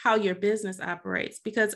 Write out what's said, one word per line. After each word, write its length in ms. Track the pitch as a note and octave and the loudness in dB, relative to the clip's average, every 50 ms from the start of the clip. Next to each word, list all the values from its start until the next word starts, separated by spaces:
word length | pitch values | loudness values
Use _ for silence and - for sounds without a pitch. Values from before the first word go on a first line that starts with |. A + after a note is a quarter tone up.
| - | 2
how 120 | B3 A3 | 4 4
your 220 | A3 G#3 F#3+ F3+ | 4 4 2 0
business 440 | F#3 G3 G3+ G#3+ A3 A3 F#3+ F#3 F#3+ | 2 0 0 0 0 -2 -6 -6 -6
operates, 600 | - - F3 E3+ - F#3+ - F2+ - - - - | -6 -6 -6 -6 -6 -4 -2 -2 -2 -4 -8 -8
because 340 | _ A3 G#3+ A#3 G#3+ G#3 G#3+ | _ -4 0 2 2 2 2